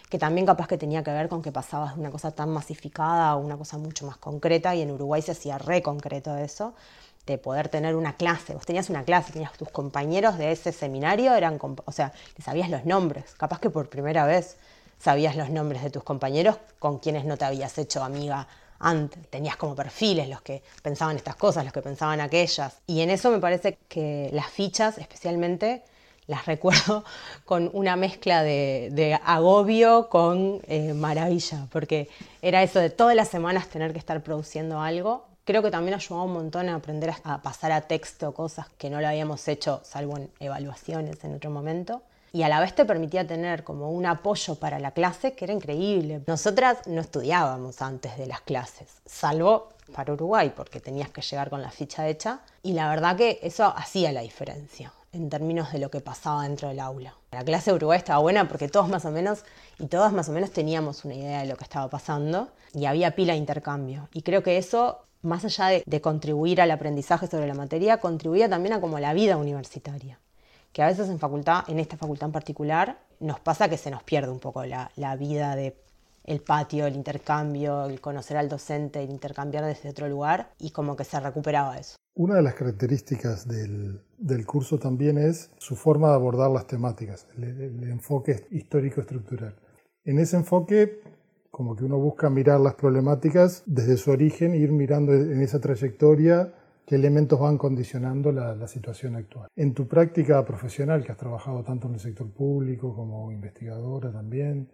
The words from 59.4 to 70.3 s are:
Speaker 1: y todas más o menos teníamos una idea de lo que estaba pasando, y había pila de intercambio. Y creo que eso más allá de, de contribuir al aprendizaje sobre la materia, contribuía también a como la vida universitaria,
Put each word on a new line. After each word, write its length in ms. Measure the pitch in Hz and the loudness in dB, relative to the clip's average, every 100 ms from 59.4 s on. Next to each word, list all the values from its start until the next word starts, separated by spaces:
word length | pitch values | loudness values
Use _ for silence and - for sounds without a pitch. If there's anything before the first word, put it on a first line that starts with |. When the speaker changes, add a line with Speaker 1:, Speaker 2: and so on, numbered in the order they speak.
| - - - - | -8 -20 -20 -12
Speaker 1:
y 80 | 147 | -2
todas 260 | 170 208 | 2 4
más 160 | 185 156 | 4 -2
o 40 | |
menos 180 | 156 190 | -2 -2
teníamos 560 | - 156 160 151 139 147 | -2 0 0 -2 -6 -10
una 80 | |
idea 260 | 131 143 143 | -10 -6 -6
de 60 | 139 | -6
lo 100 | 131 | -8
que 80 | |
estaba 240 | - 147 135 | -10 -8 -6
pasando, 640 | 139 - 147 151 175 262 _ _ | -8 -6 -4 -2 -2 -4 _ _
y 100 | 143 | -4
había 300 | 143 151 175 | 0 2 2
pila 180 | 170 180 | 2 0
de 60 | 160 | 0
intercambio. 720 | 147 147 147 143 131 139 143 | -2 -6 -6 -6 -8 -10 -12
Y 80 | 160 | -10
creo 220 | 175 190 | 0 0
que 160 | 185 180 | 2 0
eso 400 | 185 233 240 - - _ | 2 0 0 -2 -12 _
más 220 | 170 170 | -4 -4
allá 220 | 208 - 190 | -4 0 2
de, 160 | 185 | 2
de 160 | - 147 | 2 -2
contribuir 600 | 160 156 151 147 165 180 | 0 -2 -2 0 2 6
al 100 | 170 | 4
aprendizaje 560 | 151 151 147 139 170 175 | 4 -2 -4 0 0 0
sobre 200 | 160 147 | -2 -2
la 80 | |
materia, 440 | 139 139 160 202 220 | -4 -4 0 2 2
contribuía 500 | 185 165 160 180 226 | 2 -2 0 4 4
también 260 | 175 190 | 2 0
a 60 | 220 | -2
como 180 | 175 151 | -2 -2
la 160 | 143 | 0
vida 220 | 165 214 170 | 2 4 2
universitaria, 840 | 147 143 131 143 - 143 131 123 _ | 0 -6 -10 -14 -12 -12 -14 -18 _